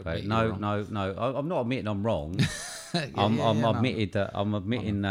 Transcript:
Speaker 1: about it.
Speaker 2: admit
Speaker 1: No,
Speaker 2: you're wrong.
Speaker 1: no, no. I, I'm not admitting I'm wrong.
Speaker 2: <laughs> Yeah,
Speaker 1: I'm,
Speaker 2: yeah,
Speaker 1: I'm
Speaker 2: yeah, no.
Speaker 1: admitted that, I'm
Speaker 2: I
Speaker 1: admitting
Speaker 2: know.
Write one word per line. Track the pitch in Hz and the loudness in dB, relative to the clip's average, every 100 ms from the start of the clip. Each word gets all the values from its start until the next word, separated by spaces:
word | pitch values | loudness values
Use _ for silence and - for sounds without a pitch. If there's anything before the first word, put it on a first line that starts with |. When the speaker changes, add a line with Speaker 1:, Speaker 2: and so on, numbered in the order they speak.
Speaker 1:
about | 82 85 | -4 -4
it. | |
Speaker 2:
admit | 95 | 0
Speaker 1:
No, | 113 | 2
Speaker 2:
you're | 113 | 0
wrong. | 98 | 0
Speaker 1:
no, | 104 104 104 | -2 -2 -2
no. | 107 95 92 | -4 -2 -2
I, | 123 131 | -2 -2
I'm | 151 | -2
not | 165 | 0
admitting | 117 127 107 | 0 -2 -2
I'm | 101 | 0
wrong. | 113 87 76 98 147 | 0 0 0 0 0
Speaker 2:
<laughs> | - - - - | 0 -10 -12 -6
Yeah, | 175 139 - | -4 -2 2
Speaker 1:
I'm, | 104 113 | 4 4
Speaker 2:
yeah, | 113 | 4
Speaker 1:
I'm | 107 | 4
Speaker 2:
yeah, | |
no. | 117 | 4
Speaker 1:
admitted | 117 123 107 101 | 4 2 2 0
that, | 101 98 - | 0 0 0
I'm | 104 | 0
Speaker 2:
I | 104 | 0
Speaker 1:
admitting | 95 123 107 101 | -2 -2 -2 0
Speaker 2:
know. | 98 | 0